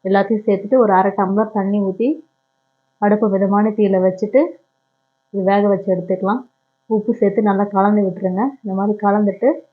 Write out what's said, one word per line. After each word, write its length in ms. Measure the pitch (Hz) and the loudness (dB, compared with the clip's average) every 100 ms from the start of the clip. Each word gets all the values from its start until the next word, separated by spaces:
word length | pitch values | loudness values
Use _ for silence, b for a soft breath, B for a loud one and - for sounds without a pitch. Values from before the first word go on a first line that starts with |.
| 190 | 2
எல்லாத்தையும் 380 | 196 196 220 214 | 0 2 0 0
சேர்த்துட்டு 300 | 196 202 262 | -2 0 2
ஒரு 100 | 220 185 | 4 4
அரை 120 | 196 196 | 2 0
டம்ளர் 360 | 190 202 220 214 | -2 0 -2 -2
தண்ணி 220 | 196 202 196 | -2 -2 -2
ஊத்தி 180 | 185 240 311 _ _ _ _ _ _ _ _ | -2 -2 -2 _ _ _ _ _ _ _ _
அடுப்பை 220 | 208 208 214 | 0 2 0
மிதமான 380 | 190 196 202 214 214 | 0 0 2 0 0
தீயில 200 | 202 190 185 | 2 2 2
வச்சுட்டு 340 | 185 208 247 330 - _ _ _ _ _ _ _ | 0 0 2 0 -6 _ _ _ _ _ _ _
இது 100 | 202 185 | -4 0
வேக 120 | 202 202 | 2 2
வச்சு 160 | 190 196 | 0 0
எடுத்துக்கலாம். 460 | 180 180 185 196 240 - _ _ _ _ | -4 -2 -4 -2 -4 -6 _ _ _ _
உப்பு 180 | 220 214 - | -2 -2 0
சேர்த்து 200 | 202 196 214 | 0 2 0
நல்லா 160 | 196 202 | 0 0
கலந்து 280 | 202 202 208 196 | 0 2 2 0
விட்டுருங்க. 380 | 175 190 185 262 277 | -2 -4 -2 -4 -6
இந்த 120 | 208 190 | -8 -4
மாதிரி 160 | 202 208 | -4 -2
கலந்துட்டு 440 | 208 208 208 190 247 339 - | 0 0 0 0 -2 -2 -10